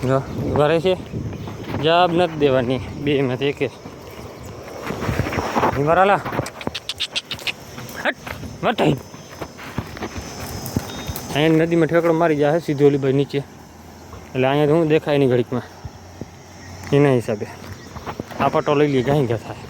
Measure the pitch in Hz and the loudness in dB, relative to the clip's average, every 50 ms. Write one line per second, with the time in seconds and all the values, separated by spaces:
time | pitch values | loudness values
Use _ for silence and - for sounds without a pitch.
0 | 131 127 135 135 135 - - - - 143 139 131 147 147 160 165 151 185 185 175 | 2 2 2 2 0 -2 -6 -6 -4 0 2 4 4 4 4 2 2 2 0 0
1 | - - - - - - - - - - - - - - - - 135 156 165 175 | -4 -8 -8 -6 -6 -6 -8 -8 -10 -10 -10 -10 -10 -8 -6 -2 2 4 6 6
2 | 180 180 170 170 180 170 160 156 143 143 131 131 123 117 135 123 - - - - | 4 4 4 2 2 2 2 2 4 4 4 4 2 2 0 -2 -4 -8 -8 -4
3 | 143 143 147 135 139 127 127 123 135 143 143 - 143 120 - - - - - - | -2 0 2 2 2 0 0 0 -2 -2 -2 -2 -4 -4 -4 -8 -16 -16 -16 -16
4 | - - - - - - - - - - - - - - - - - - - - | -16 -16 -16 -14 -14 -14 -14 -14 -14 -14 -14 -14 -14 -14 -14 -12 -8 -8 -8 -4
5 | - - - - - - - - - - - - - - - 127 143 151 170 170 | -4 -4 -2 -2 -2 -4 -4 -4 -4 -2 -2 0 0 2 2 2 2 4 6 6
6 | 190 202 202 160 - - - - - - - - - - - - - - - - | 6 6 4 2 0 -4 -6 -6 -6 -6 -10 -8 -8 -8 -8 -8 -10 -10 -8 -8
7 | - - - - - - - - - - - - - - - - 123 - - - | -8 -6 -6 -8 -8 -8 -12 -8 -8 -8 -10 -10 -14 -16 -14 -14 -12 -12 -12 -4
8 | - 262 - - - - - - - - - - - 196 240 220 214 156 147 127 | -4 -4 -4 -4 -8 -12 -10 -10 -10 -12 -10 -2 0 0 2 2 2 2 2 0
9 | - - - - - - - - - - - - - - - - - - - - | -4 -14 -16 -18 -18 -18 -14 -14 -14 -14 -14 -16 -16 -10 -8 -8 -10 -8 -10 -10
10 | - - - - - - - - - - - - - - - - - - - - | -10 -10 -10 -10 -12 -12 -12 -12 -12 -10 -10 -10 -10 -4 -4 -4 -6 -4 -12 -10
11 | - - - - - - - 139 151 160 160 156 160 170 170 170 160 143 165 170 | -8 -8 -8 -8 -8 -4 0 2 4 4 6 4 4 4 4 2 2 4 4 2
12 | 165 170 165 160 170 165 156 143 147 143 151 170 - - 151 135 143 143 143 139 | 4 4 4 4 4 2 4 4 4 2 2 2 0 -2 2 6 6 6 6 6
13 | 135 135 131 139 143 131 - 139 135 - - - - - - - - - - - | 2 2 2 2 0 0 -2 -6 -6 -6 -16 -20 -20 -20 -20 -20 -20 -20 -20 -20
14 | - - - - - - - 131 127 131 139 147 151 143 147 170 170 156 147 156 | -18 -18 -18 -18 -18 -8 -2 0 2 2 4 4 4 4 4 4 4 4 2 2
15 | - 160 151 156 143 131 123 123 117 - - 123 - - - - - - - - | 4 2 2 4 4 4 4 2 2 0 -2 -6 -6 -6 -16 -14 -14 -14 -14 -14
16 | - - - - - - - - - - - - - - - - - - - 143 | -20 -18 -14 -14 -14 -14 -14 -20 -20 -20 -20 -18 -18 -16 -16 -14 -4 2 4 6
17 | 143 143 131 123 110 - 113 104 113 - - - - - - - - - - - | 6 6 6 4 2 0 -4 -4 -4 -8 -10 -14 -14 -14 -14 -16 -16 -16 -16 -12
18 | - - - - - - - - 139 139 135 160 151 - 147 143 147 147 139 131 | -10 -10 -10 -10 -10 -12 -4 0 0 2 2 2 2 4 4 4 4 4 4 2
19 | 120 127 143 151 139 110 117 107 - - 107 - - | 4 4 4 2 4 2 0 -2 -4 -8 -12 -12 -14